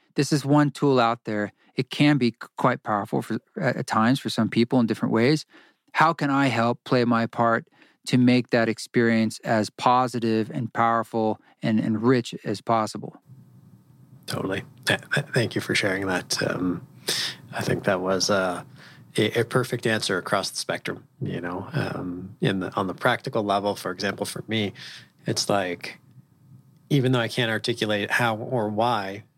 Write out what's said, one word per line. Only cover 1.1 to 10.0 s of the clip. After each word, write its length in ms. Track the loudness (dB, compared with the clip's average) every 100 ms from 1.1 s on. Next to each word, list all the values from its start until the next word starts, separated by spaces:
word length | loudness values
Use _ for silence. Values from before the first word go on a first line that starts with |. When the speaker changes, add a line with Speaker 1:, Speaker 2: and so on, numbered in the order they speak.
| 0
Speaker 1:
there. 300 | -2 -2 -4 -6 _ -6
It 140 | -6
can 280 | 2 4 4
be 140 | 2
c-, 180 | -2 -8 -2
quite 260 | 0 0
powerful 380 | -2 -2 -2 -4
for, 160 | -4 -6 -6 -4
at, 200 | -2 -2
at 100 | -2
times 320 | 2 2 2
for 100 | 0
some 200 | -2 0
people 320 | 2 2 2
in 40 | 2
different 280 | 0 0
ways. 320 | 2 4 2 -2 -18 -20 _ _
How 180 | 2 2
can 180 | 2 0
I 180 | 2 2
help 360 | 2 0 -2
play 220 | 0 2 4
my 200 | 2 0
part 440 | 0 2 2 -2 _ -20 _ 0
to 100 | 4
make 320 | 6 4 4
that 180 | 2 2
experience 720 | 0 -2 2 4 4 2 -2 0
as 240 | 0 0
positive 800 | 0 2 4